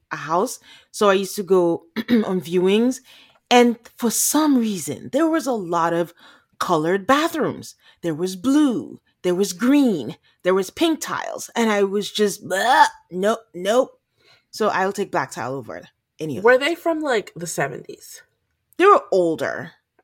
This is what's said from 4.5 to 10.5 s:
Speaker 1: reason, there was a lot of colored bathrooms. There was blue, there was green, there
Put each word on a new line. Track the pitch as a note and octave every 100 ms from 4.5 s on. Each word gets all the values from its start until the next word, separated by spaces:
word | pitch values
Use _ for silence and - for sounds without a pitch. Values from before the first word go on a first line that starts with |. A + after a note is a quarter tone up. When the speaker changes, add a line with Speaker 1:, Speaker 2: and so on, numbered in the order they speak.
| B3+
Speaker 1:
reason, | A3+ F#3+ D3 A2+ -
there | C#4 D#4+
was | D#4+ B3
a |
lot | A#3 E3+ E3+ E3
of | E3+ E3+ - - _ _ -
colored | - E3 D#3+ G3 F#3+
bathrooms. | C#4 E4 E4 F#3 - - - _ _
There | E3+
was | D3+ F#3 F#3+
blue, | B3 D4 D4 F#3+ F2 - _ _
there | F3+
was | F3+ G3
green, | F3+ B3 D4 C4 E3+ A#2 - _ _
there | F3+